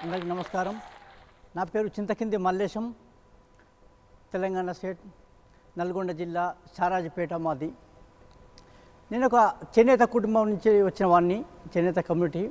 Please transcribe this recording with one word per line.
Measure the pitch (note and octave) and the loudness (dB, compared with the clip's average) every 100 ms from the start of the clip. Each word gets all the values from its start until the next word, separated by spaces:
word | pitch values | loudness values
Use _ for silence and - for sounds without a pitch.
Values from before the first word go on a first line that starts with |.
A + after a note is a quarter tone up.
అందరికీ | E3+ F#3 F3 | -6 -6 -6
నమస్కారం. | F3+ F3 F#3 F3+ A3 - - - - - _ - F3 | -8 -6 -6 -6 -8 -16 -20 -20 -20 -20 _ -14 -8
నా | |
పేరు | F#3 A3 G#3+ | -4 -2 -4
చింతకింది | - G3+ G3+ A3 G3+ | -6 -6 -4 -2 0
మల్లేశం, | F#3 F#3 G3+ G#3+ A#3 A#3 - _ _ - _ _ _ _ - _ _ _ _ | 0 0 -4 -4 -8 -12 -20 _ _ -20 _ _ _ _ -20 _ _ _ _
తెలంగాణ | F#3+ F#3+ F#3 F3+ | -6 -4 -4 -6
స్టేట్, | E3+ F#3+ F3+ G3 - _ _ _ _ _ E3+ | -6 -10 -10 -16 -20 _ _ _ _ _ -8
నల్గొండ | F3+ F3+ F#3 | -4 -4 -4
జిల్లా, | E3 F3 E3+ F3 - - - | -6 -4 -2 -4 -6 -18 -2
షారాజపేట | F3+ F#3 E3 - E3 | 0 0 -4 -6 -4
మాది. | E3+ D#3+ C#3 D#3 - - - - _ - - - - - - - - _ | -2 -4 -4 -6 -10 -20 -20 -20 _ -20 -20 -20 -20 -20 -20 -20 -20 _
నేను | A3+ C4 | 0 2
ఒక | A#3+ G#3 - E3 A3+ | 4 4 0 0 4
చేనేత | A#3 B3+ | 6 6
కుటుంబం | A#3+ A#3 G#3 A3 G#3+ | 4 2 2 2 2
నుంచి | G3+ A3 G#3 | 2 4 4
వచ్చిన | F#3+ - F#3+ | 4 2 4
వాడిని, | F3 F3 G3+ - - - F3+ | 4 4 -2 -6 -16 -6 -2
చేనేత | E3+ E3 | 0 0
కమ్యూనిటీ. | - E3+ E3+ E3 G#3+ | -2 0 0 -2 -6